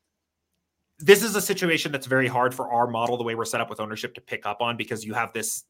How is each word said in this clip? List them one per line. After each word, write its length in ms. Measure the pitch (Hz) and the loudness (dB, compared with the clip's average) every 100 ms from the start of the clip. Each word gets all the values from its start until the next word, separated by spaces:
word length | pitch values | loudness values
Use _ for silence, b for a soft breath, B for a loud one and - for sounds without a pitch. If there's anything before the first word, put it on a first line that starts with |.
| _ _ _ _ _ _ _ _ _ _ | _ _ _ _ _ _ _ _ _ _
This 240 | 151 208 | 8 8
is 120 | 226 208 | 6 0
a 60 | |
situation 500 | - 190 180 160 165 | -2 0 0 0 0
that's 160 | 139 127 | -6 0
very 200 | 131 127 | 2 2
hard 260 | 123 123 | 2 2
for 180 | 127 117 | 0 -2
our 160 | 120 120 | 0 2
model, 300 | 113 117 120 | 2 0 0
the 60 | |
way 120 | 117 113 | -2 -2
we're 100 | 110 | -2
set 160 | 120 | -2
up 80 | 117 | -4
with 100 | 110 | -6
ownership, 360 | 107 110 117 - | -8 -6 -8 -10
to 60 | |
pick 240 | - 110 104 | -12 -8 -6
up 160 | 104 | -4
on, 160 | 117 113 | -4 -4
because 280 | 113 110 107 | -6 -8 -4
you 80 | |
have 180 | 110 113 | -4 -4
this, 340 | 113 110 - | -4 -6 -8